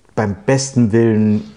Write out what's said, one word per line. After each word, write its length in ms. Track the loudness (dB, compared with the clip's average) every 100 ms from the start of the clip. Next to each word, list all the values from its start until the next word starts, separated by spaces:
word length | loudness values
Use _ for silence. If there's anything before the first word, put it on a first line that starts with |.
| _ -6
beim 200 | -4 -4 -2
besten 460 | -2 0 0 2
Willen 520 | 2 2 2 0 0 -4